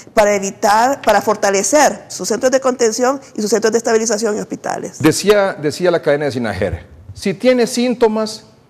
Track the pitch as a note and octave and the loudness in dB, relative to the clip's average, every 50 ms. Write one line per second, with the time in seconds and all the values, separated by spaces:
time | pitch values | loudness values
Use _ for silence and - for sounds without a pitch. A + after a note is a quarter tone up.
0 | - - - A3+ G#3 G#3 G#3 G3 F#3+ F#3+ - - - G#3 G3+ A3 A#3 C4 C#4 - | -20 -2 0 2 2 4 2 0 -2 -6 -8 -2 0 2 4 4 2 2 0 0
1 | - A3+ G#3 G3+ - A3+ G#3 G#3+ - G3+ G3 F#3+ G3 - C#4+ D4+ C#4 G#3+ G#3+ - | 0 2 2 2 2 0 -2 0 0 0 0 0 0 2 2 4 4 4 0 -2
2 | - - - - F#3 - A3 A#3 C4 C4 C4 C4 C4 C4 B3+ B3+ A#3+ A3 G#3+ B3+ | -12 -14 -12 -10 -4 -4 -4 0 0 0 0 2 0 0 0 0 0 0 0 0
3 | B3 B3 C#4+ C4+ - - - - G#3 G3+ A#3 G#3 A3 A3 A3 A#3 A3+ C4 A3+ A3 | 0 0 0 -2 -8 -12 -8 -6 -2 0 0 0 0 0 0 0 0 2 0 0
4 | A3+ A3 G#3+ G3+ A#3 G#3 G#3 G#3 F#3 - - - - - - - - - - - | 2 0 -2 -2 -2 -4 -4 -4 -6 -8 -10 -10 -8 -8 -8 -8 -10 -12 -8 0
5 | B2+ D#3 D3 - - G3 G#3 G#3 G3 F#3+ - C#3 C#3+ D3+ - - F3+ F3+ E3+ E3 | 2 2 2 2 2 2 4 4 2 0 -2 -4 -4 -4 -4 0 0 0 0 2
6 | E3 D#3 C#3+ D3 D3+ C#3 A#2 B2+ A#2 G#2+ G2 F#2 G#2+ F2+ D#2+ - - - - - | 2 0 0 0 0 -2 -2 -2 -4 -4 -2 -2 -2 -4 -4 -6 -10 -20 -20 -20
7 | - - - - - G3+ F#3 - - B3+ B3+ B3 A#3 - - A#3+ A#3+ B3+ A#3 A#3+ | -20 -20 -18 -6 -4 -4 -4 0 2 2 4 4 0 0 0 -2 -2 -2 2 2
8 | A#3+ A3 G#3+ A3 A3 G#3+ - - - - _ _ _ | 2 2 2 0 -4 -6 -8 -14 -18 -20 _ _ _